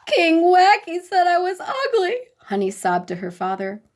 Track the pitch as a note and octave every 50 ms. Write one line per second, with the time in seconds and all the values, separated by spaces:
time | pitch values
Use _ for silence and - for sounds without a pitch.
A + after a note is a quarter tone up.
0 | _ - D5+ B4+ F4 E4 D#4+ E4 E4+ F4 F4+ F4+ F4+ F#4+ G#4 A4 G#4 - E4 F4
1 | F4+ - - F#4 F4 F4 F4 F4 F4+ F4+ G4 F#4 - - - C5 C5+ - - A4+
2 | F#4 F4 A4+ B4 B4+ _ _ _ _ - G3+ G3 G3+ F#3+ G3 - - F#3 F3+ F3+
3 | F3 - F3+ F3 F#3 F3+ F3 - F#3+ F#3 F#3+ F#3+ G3 G3 G3 G#3+ _ _ _